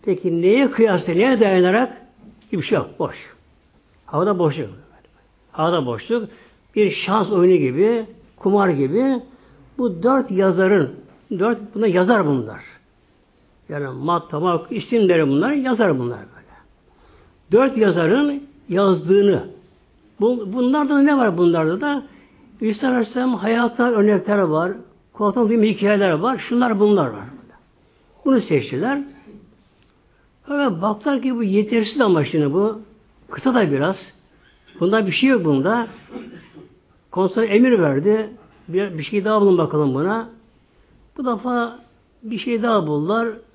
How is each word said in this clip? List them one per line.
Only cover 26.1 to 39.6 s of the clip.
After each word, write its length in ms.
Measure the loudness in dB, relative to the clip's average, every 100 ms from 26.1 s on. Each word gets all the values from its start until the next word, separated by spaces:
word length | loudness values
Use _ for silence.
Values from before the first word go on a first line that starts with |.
var, 280 | 0 -2 -4 -4
şunlar 320 | -2 0 2
bunlar 260 | 4 4 0
var. 180 | -4 -16 -20 -20 -20 _ _ _ _ _ _ 0
Bunu 140 | 0
seçtiler. 640 | 2 -2 -2 -6 -4 -4 -8 -16 -20 -20 -20 _ _ _ _ _ _ _ _ _
Fakat 400 | -8 -2 -2 0
baktılar 400 | -4 -4 -4 -2
ki 140 | -2 -2
bu 60 |
yetersiz 580 | 0 0 0 0 -2 0
ama 240 | 2 2
şimdi 280 | 0 0 0
bu. 280 | 0 -2 -4 -14 -20 _ _ _
Kısa 240 | -6 -2
da 180 | 0 0
biraz. 240 | 0 -2 -4 -10 _ _ _ _ _ _ -4
Bunda 260 | 0 0 0
bir 60 |
şey 160 | 0 2
yok 160 | 2
bunda. 440 | 2 0 2 -2 -4 -10 -20 -18 -18 -20 -20 -20 -20 _ _ _ _
Konser 320 | -4 -2 0
emir 360 | 2 4 6 4
verdi. 520 | 2 2 2 0 -2 -12 -20 _ -6
Bir, 300 | -4 -4 -6
bir 40 |
şey 220 | -4 -4
daha 160 | 0 2
bulun 180 | 4
bakalım 360 | 4